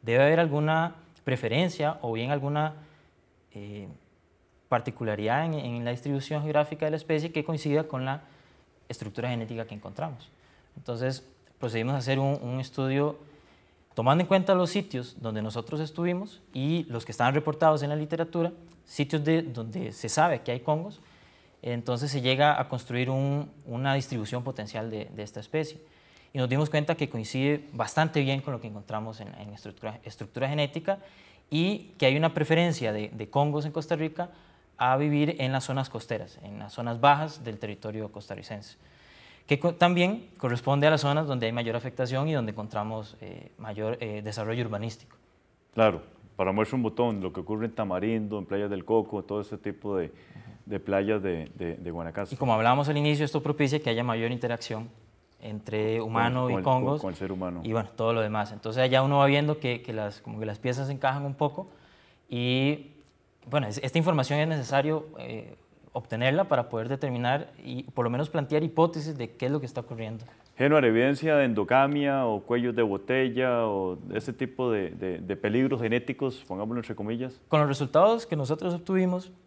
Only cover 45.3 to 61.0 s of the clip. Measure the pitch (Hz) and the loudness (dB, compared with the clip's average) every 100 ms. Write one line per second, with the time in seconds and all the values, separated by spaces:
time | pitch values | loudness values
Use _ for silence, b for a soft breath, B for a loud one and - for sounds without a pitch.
45.3 | _ _ _ _ - 110 85 - - - | _ _ _ _ 4 4 4 -8 -20 -18
46.3 | - 92 101 110 131 110 113 120 104 92 | 0 2 2 2 0 0 2 0 0 -4
47.3 | 92 85 107 113 113 104 90 104 113 107 | -6 -6 -4 -4 -4 -2 -2 0 -2 -2
48.3 | 104 87 98 101 98 85 113 107 104 - | -6 -4 -4 -2 -4 2 2 2 -6 -4
49.3 | 104 101 104 104 101 104 95 80 B B | -6 -6 -8 -8 -8 -2 -2 -2 B B
50.3 | B B B - 98 - 98 101 107 95 | B B B -8 -6 0 0 2 0 0
51.3 | 82 78 - 85 80 85 85 82 90 98 | -4 -6 -6 -6 -6 -8 -6 -6 -6 -8
52.3 | 135 131 110 113 135 143 147 147 147 147 | -4 2 4 4 4 2 0 2 2 0
53.3 | 151 147 147 139 147 139 117 123 113 113 | -2 -2 0 2 2 0 0 0 0 -2
54.3 | 120 120 117 - 110 113 - - _ _ | -2 -4 -4 -6 -8 -10 -16 -20 _ _
55.3 | _ 117 107 110 107 110 113 113 113 120 | _ -12 -10 -4 -2 0 0 0 2 2
56.3 | 127 127 120 139 131 131 151 98 90 95 | 2 0 2 2 4 2 0 -4 -6 -6
57.3 | 92 92 85 113 113 107 - 113 117 107 | -4 -4 -4 -2 -2 -2 -2 0 2 0
58.3 | 107 101 107 110 117 127 131 135 143 139 | -2 -4 -6 -4 0 4 4 4 6 6
59.3 | 143 151 151 131 117 117 110 104 - - | 6 2 0 -2 -4 -6 -6 -6 -8 -12
60.3 | 110 110 104 123 123 139 135 | -8 -6 -4 -4 -2 -4 0